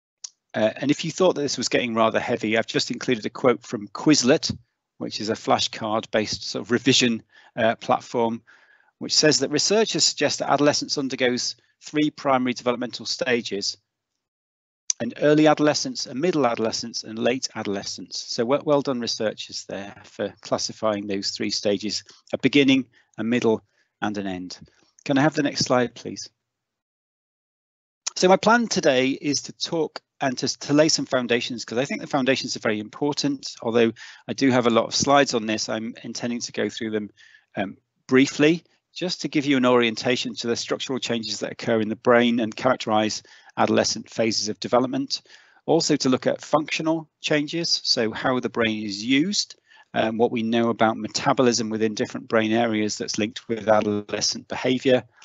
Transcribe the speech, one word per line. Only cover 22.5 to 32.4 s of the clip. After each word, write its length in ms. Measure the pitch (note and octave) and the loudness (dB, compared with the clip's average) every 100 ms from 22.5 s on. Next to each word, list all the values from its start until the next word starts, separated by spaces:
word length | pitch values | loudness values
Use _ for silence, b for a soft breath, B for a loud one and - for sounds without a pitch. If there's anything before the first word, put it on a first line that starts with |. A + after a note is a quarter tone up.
| C#3+ C3+ C3+ A#2+ b b - | 4 4 4 0 b b -8
a 40 | |
middle 400 | A2 A#2+ A2+ G#2+ _ _ _ - | -2 0 2 0 _ _ _ -8
and 160 | G#2 G#2 | -6 -6
an 80 | G2 | -6
end. 320 | F#2 F2+ - - b b _ - | -8 -10 -14 -20 b b _ -2
Can 140 | C3+ | 2
I 20 | |
have 140 | D3+ D3+ | 2 2
the 80 | |
next 220 | C#3+ - - | -2 -2 0
slide, 280 | B2+ A#2+ | 0 0
please? 340 | - G#2+ G2 - _ _ _ _ _ _ _ _ _ _ _ _ _ _ _ _ _ - - | -4 -12 -12 -14 _ _ _ _ _ _ _ _ _ _ _ _ _ _ _ _ _ -12 0
So 120 | F#3 | 4
my 100 | F#3+ | 6
plan 300 | G#3 A#3 A3+ | 6 4 2
today 420 | F#3+ D3+ B2+ C3 | 0 2 4 2
is 340 | C3+ D3+ C#3 | 0 -2 -4
to 100 | - | -4
talk 480 | - - E3 D3+ - _ - | -10 -6 -4 -4 -6 _ -4
and 160 | C#3 B2 | -4 -2
to, 120 | C3+ - | -4 -4
to 140 | - | 0
lay 160 | D3 D#3 | 4 4
some 160 | - C3+ | 2 0
foundations, 580 | C3 A#2+ A#2+ - A#2+ | -2 0 0 -2 -8
'cause 140 | - A2+ | -6 -4
I 80 | C#3+ | -2
think 160 | G#3+ | -4
the 60 | - | -4
foundations 500 | D3 B2+ C3 | 0 2 0